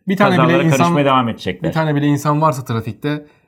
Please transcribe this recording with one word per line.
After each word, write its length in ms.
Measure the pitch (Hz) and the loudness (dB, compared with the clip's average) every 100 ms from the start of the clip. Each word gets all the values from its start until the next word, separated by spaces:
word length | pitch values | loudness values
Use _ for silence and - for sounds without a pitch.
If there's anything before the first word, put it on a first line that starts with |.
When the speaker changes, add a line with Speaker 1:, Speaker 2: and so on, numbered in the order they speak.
| 185 | -4
Speaker 1:
Bir 80 | 190 | 0
tane 140 | 202 | 2
bile 80 | 180 | 4
Speaker 2:
kazalara 200 | - 170 | 4 4
Speaker 1:
insan, 160 | 165 135 | 2 2
Speaker 2:
karışmaya 260 | 170 156 | 2 2
devam 240 | 139 131 117 | 2 2 0
edecekler. 400 | 107 95 90 165 | -4 -8 -6 -4
Speaker 1:
bir 60 | |
tane 200 | 160 156 | -2 -2
bile 120 | 143 147 | 0 0
insan 340 | 143 151 147 | 0 -2 0
varsa 220 | 156 131 | 0 -2
trafikte, 440 | 123 113 110 101 147 147 147 _ | -4 -6 -6 -6 -6 -6 -10 _